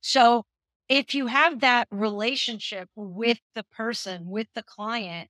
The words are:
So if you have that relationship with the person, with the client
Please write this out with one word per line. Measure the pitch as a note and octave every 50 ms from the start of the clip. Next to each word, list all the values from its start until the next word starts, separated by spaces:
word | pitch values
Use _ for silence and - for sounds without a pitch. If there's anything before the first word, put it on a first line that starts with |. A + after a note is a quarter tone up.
So | - - - C4+ A#3+ A#3 A#3+ A#3 G#3 _ _ _ _ _ _ _ _ _
if | C4 C#4 C4 - -
you | C#4 C4+ A#3+
have | A#3 C#4 D4+ E4+ E4 A#3+
that | C#4 C4 B3 A#3+ A#3+ _
relationship | G#3+ G3+ G#3 A3 G#3 G3+ G#3+ A#3 C#4 C4 - - A#3 G#3 - - G#3+ F#3+ F#3 F3+ _
with | A3 G#3 G3 F3 F#3+ A3+ A#3 A#3+ A3 _ _ _
the | A3 G3+
person, | _ _ - A3 A3+ A#3+ - - G3 F#3 F3+ E3+ F3
with | F#3 G#3+ A3+ _ _
the | A#3 A3
client | _ - - G#3 G#3+ A#3 A#3+ G#3+ F3+ E3+ E3+ - _